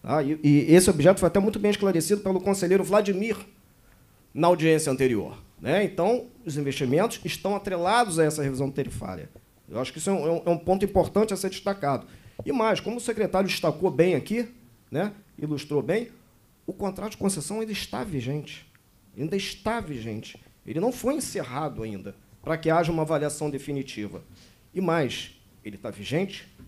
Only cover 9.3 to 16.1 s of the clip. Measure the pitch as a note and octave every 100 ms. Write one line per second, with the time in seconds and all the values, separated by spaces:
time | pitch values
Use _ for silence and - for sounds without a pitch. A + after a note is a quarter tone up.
9.3 | - _ _ - G#2 B2+ D#3 G3 F#3+ D3+
10.3 | E3 E3+ E3 E3 F#3+ G3+ F#3+ D#3+ G3+ G#3+
11.3 | F#3+ F#3+ - G3+ G3 C#3+ B2+ - - -
12.3 | - - B3+ A3 G3 - A#3+ A#3 G#3+ G3+
13.3 | F#3+ G3 - E3 D#3 F#3 C#3 F3+ D3+ -
14.3 | A3+ A#3 - - _ _ C#3+ G#3 - -
15.3 | - D3+ D3 - D3 D3 G#3 A#3+